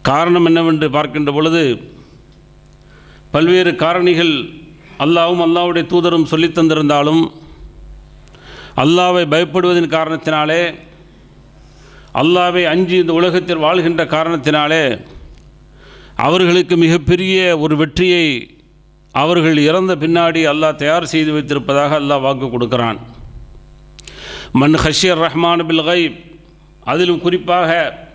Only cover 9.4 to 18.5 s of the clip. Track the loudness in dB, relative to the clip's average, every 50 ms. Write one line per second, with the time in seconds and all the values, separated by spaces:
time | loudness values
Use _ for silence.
9.4 | 0 0 -2 0 0 2 2 0 0 0 -2 -2 -2 -2 -6 -6 -4 -2 -2 0
10.4 | 0 0 0 -2 -2 -4 -6 -12 -20 -20 -20 -20 -20 -20 -20 -20 -20 -20 -20 -20
11.4 | -20 -20 -20 -20 -20 -20 -20 -20 -20 -20 -20 -20 -20 -8 -4 -2 0 2 2 2
12.4 | 2 0 0 0 0 0 0 0 0 2 2 0 2 2 2 2 0 2 0 -2
13.4 | -2 -2 -4 0 0 0 0 2 0 0 0 -2 -2 -2 -2 -2 0 -2 -2 -2
14.4 | -2 0 0 0 0 0 0 0 0 0 -2 -4 -10 -20 -20 -20 -20 -20 -20 -20
15.4 | -20 -20 -20 -20 -20 -20 -20 -20 -20 -20 -20 -20 -20 -14 -6 -2 0 0 2 2
16.4 | 2 2 2 0 0 0 2 2 2 2 2 0 2 0 0 0 0 0 0 0
17.4 | 2 0 0 0 0 -2 0 0 -2 -2 0 0 2 2 2 2 0 0 -2 -4
18.4 | -8 -12